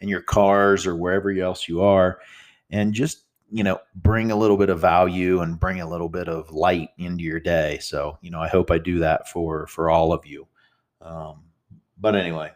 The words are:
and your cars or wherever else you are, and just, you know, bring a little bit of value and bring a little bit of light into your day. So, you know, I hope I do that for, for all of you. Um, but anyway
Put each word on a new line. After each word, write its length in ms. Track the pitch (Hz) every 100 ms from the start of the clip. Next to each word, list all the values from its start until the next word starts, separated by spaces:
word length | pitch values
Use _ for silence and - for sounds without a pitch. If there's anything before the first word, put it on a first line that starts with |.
and 100 | 101
your 120 | 95
cars 680 | - 208 98 101 101 98 92
or 80 | 85
wherever 340 | 90 95 98
else 380 | 95 92 92 -
you 140 | 85
are, 360 | 101 95 92 - - - - _ _
and 240 | 104 104
just, 260 | 107 156 - _ _ _
you 120 | 107
know, 160 | 101 - -
bring 380 | 95 85 113 113
a 40 | 107
little 200 | 107 98
bit 140 | 98
of 100 | 85
value 600 | 87 87 92 90 90 92
and 200 | 82 85
bring 200 | 92 92
a 80 | 82
little 200 | 85 85
bit 200 | 90 85
of 220 | 82 78
light 380 | 78 90 87 80 -
into 240 | 87 87
your 160 | 80 82
day. 400 | 90 82 76 73
So, 380 | - 73 73 76
you 100 | 87
know, 100 | 85
I 80 | 80
hope 240 | 92 82
I 60 | 85
do 200 | 90 87
that 300 | 80 78 -
for, 400 | 87 80 78 76
for 220 | - 82
all 220 | 82 82
of 140 | 82 76
you. 220 | 71 67 _ _ _ _ _
Um, 440 | 82 82 78 78 _ _ _ - _ _
but 160 | 107 101
anyway 340 | 87 80 76